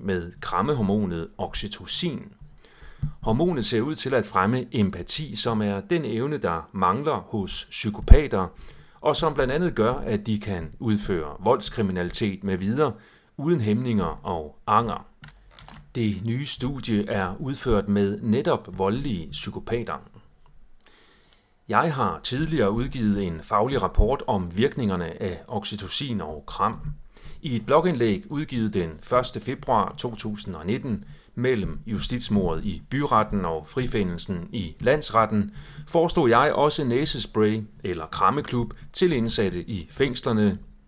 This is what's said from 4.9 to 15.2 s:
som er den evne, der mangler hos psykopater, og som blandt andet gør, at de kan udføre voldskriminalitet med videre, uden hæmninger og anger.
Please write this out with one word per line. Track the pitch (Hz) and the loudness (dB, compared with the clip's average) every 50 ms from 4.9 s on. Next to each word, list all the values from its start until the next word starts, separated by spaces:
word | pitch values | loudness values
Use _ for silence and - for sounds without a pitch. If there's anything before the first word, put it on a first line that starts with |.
| - 87 87 - - - 156 139 - | 2 -2 -2 -2 -2 -2 -2 -4 -4
som | - - 123 113 107 104 | -2 0 0 2 2 2
er | 101 101 98 | 0 0 -2
den | 95 - 175 165 147 | -2 0 0 0 0
evne, | 110 113 110 131 147 151 | 0 -2 -2 -2 -2 -2
der | - - 87 85 80 - - - | -2 0 0 -2 -2 -4 -6 -2
mangler | 95 92 90 98 131 147 156 139 98 90 - | 2 2 2 2 2 2 0 0 -2 -2 -4
hos | - 107 92 - - - - - | -4 -4 -2 -2 -4 -8 -8 -8
psykopater, | - - - 110 104 107 - - - 156 147 131 117 98 92 - - - - - - - - - - - | -6 -4 -4 -4 -4 4 8 10 10 10 10 6 0 -2 -2 -2 -4 -10 -18 -18 -18 -20 -20 -20 -10 -2
og | - 147 151 | 0 2 2
som | - 165 156 143 | 2 2 0 2
blandt | 139 135 123 139 | 2 2 2 2
andet | 165 180 165 117 | 2 0 0 2
gør, | - 107 117 127 | 2 2 2 2
at | 143 - - 110 101 104 | 0 -2 -2 -2 -2 0
de | 113 107 104 | 0 0 0
kan | - 104 95 85 82 78 - - | 0 -2 -4 -4 -6 -8 -8 -4
udføre | - 113 107 101 104 107 95 82 76 73 - - | 0 0 0 2 2 0 -2 -2 -2 -4 -6 -2
voldskriminalitet | 92 110 131 165 - - - 120 104 95 90 90 87 87 - - 113 101 95 90 101 | 2 2 2 2 0 -4 -2 -2 0 0 0 -2 -2 -2 -2 -2 0 -2 -2 -2 -2
med | 98 95 | -2 -2
videre, | 90 95 101 117 143 156 135 107 - - - - - _ _ _ | 0 0 0 0 2 2 0 0 -4 -12 -20 -20 -20 _ _ _
uden | - 139 165 175 143 | -4 0 0 2 2
hæmninger | 107 107 107 117 127 123 110 101 90 80 78 - - | 2 2 2 2 0 0 0 0 0 0 -4 -6 -6
og | 98 90 80 78 73 - - - | -4 -4 -4 -6 -8 -12 -8 -2
anger. | - 104 110 117 107 - - - - _ _ | 2 4 4 4 2 -2 -8 -10 -14 _ _